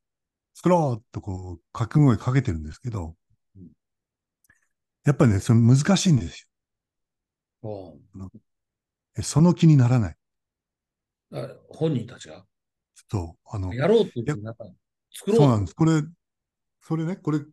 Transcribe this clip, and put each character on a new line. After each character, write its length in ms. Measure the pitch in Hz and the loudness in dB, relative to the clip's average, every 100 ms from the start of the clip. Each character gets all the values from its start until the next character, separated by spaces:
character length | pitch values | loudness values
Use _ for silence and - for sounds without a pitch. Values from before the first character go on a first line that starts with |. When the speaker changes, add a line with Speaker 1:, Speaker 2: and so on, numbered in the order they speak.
| _ _ _ _ _ - | _ _ _ _ _ -4
Speaker 1:
作 140 | 170 | 0
ろ 320 | 180 147 113 | 2 0 -4
う 20 | _ | _
と 80 | 104 | -14
こ 380 | 101 92 92 87 | -10 -10 -10 -16
う、 20 | _ | _
覚 260 | - 113 151 | -8 -2 2
悟 100 | 143 | 4
を 80 | 104 | 2
か 140 | - | 0
け 80 | 135 | -2
て 100 | - | -2
る 80 | 80 | -4
ん 40 | |
で 80 | 76 | -8
す 80 | - | -12
け 120 | 123 | -12
ど、 260 | 104 80 82 _ _ _ 98 | -10 -12 -16 _ _ _ -20
Speaker 2:
う 20 | |
ん。 80 | 90 _ _ _ _ _ _ _ _ _ _ _ _ _ | -20 _ _ _ _ _ _ _ _ _ _ _ _ _
Speaker 1:
や 80 | 147 | -2
っ 60 | 135 | 2
ぱ 80 | 135 | 4
り 60 | |
ね、 60 | 98 | 2
そ 120 | - | 2
れ 60 | 117 | 4
難 180 | 117 131 151 190 | 6 4 4 0
し 120 | 190 | 2
い 40 | |
ん 60 | 135 | 2
で 100 | 80 | 0
す 180 | - - _ _ _ _ _ _ _ _ _ _ _ | -14 -20 _ _ _ _ _ _ _ _ _ _ _
よ。 360 | 110 101 87 71 _ 95 | -14 -14 -16 -20 _ -18
Speaker 2:
あ 60 | 95 | -18
あ。 40 | 104 _ _ _ _ _ _ _ - | -20 _ _ _ _ _ _ _ -12
Speaker 1:
え、 40 | |
そ 200 | 95 143 | -4 2
の 120 | 175 | 2
気 140 | 175 165 | 4 4
に 80 | 147 | 6
な 140 | 120 | 4
ら 100 | 123 | 2
な 120 | 98 | -2
い。 40 | - _ _ _ _ _ _ _ _ _ _ _ | -8 _ _ _ _ _ _ _ _ _ _ _
Speaker 2:
あ、 160 | 139 131 - _ | -14 -14 -16 _
本 240 | - 160 | -6 -4
人 140 | 131 104 | -4 -6
た 100 | - | -16
ち 120 | - | -20
が？ 160 | - _ _ _ _ _ _ _ | -20 _ _ _ _ _ _ _
Speaker 1:
そ 260 | 101 85 - | -8 -8 -12
う、 120 | _ 110 | _ -10
あ 40 | |
の、 140 | 92 | -8
Speaker 2:
や 140 | 117 160 | -4 0
ろ 120 | 220 | 2
う 20 | |
っ 100 | 196 | 0
て 80 | 120 | -6
い 40 | |
う 20 | 127 | -8
気 80 | |
に 100 | 147 | -8
な 80 | 107 | -10
ら 140 | - 107 | -16 -20
な 0 | |
い。 40 | |
Speaker 1:
い 20 | |
や、 60 | _ _ _ _ | _ _ _ _
Speaker 2:
作 200 | - - | -12 0
ろ 40 | 226 | 4
う。 40 | |
Speaker 1:
そ 60 | 143 | 4
う 20 | |
な 80 | 110 | 2
ん 40 | |
で 60 | 92 | -2
す。 80 | - | 0
こ 100 | 160 | 0
れ、 160 | 160 156 - _ _ _ _ _ _ | 0 -2 -12 _ _ _ _ _ _
そ 140 | - 160 | -10 -8
れ 100 | 160 | -6
ね、 100 | 196 | -8
こ 140 | - | -4
れ 80 | 151 143 | -4 -6